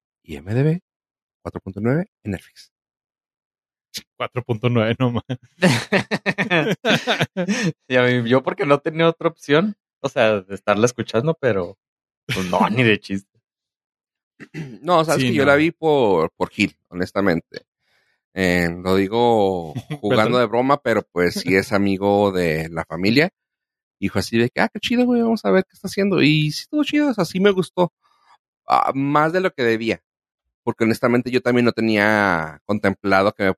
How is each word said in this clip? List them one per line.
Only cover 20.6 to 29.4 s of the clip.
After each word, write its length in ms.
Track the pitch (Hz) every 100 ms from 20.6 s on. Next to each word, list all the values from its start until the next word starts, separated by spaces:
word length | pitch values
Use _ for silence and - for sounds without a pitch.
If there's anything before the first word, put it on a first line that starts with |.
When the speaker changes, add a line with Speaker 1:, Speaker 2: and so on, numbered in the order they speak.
| 135 143
Speaker 1:
pero, 220 | 123 107 -
pues, 220 | 87 87 101
sí 200 | 85 95
es 180 | -
amigo 580 | 101 101 95 101 101 101
de 380 | 92 85 78 80
la 160 | 82 -
familia. 460 | 82 98 127 175 _ _ _ _ _ _ -
Y 80 | 98
fue 100 | 101
así 180 | - 117
de 120 | 120
que, 120 | -
"Ah, 80 | 214
qué 60 | 208
chido, 240 | - 240 247
güey, 160 | 240
vamos 220 | 226 226
a 80 | 202
ver 140 | 190 -
qué 80 |
está 140 | _ 196
haciendo". 320 | - 196 160
Y 300 | 139 156 151
sí 100 | -
estuvo 220 | - 302 294
chido, 240 | 294 294
o 40 |
sea, 120 | 220 165
sí 160 | 185
me 100 | 202
gustó. 420 | 185 - - 175 _ _ _ _ _ _ _ -
Ah, 260 | - - 135
más 380 | 139 151 160
de 80 | 185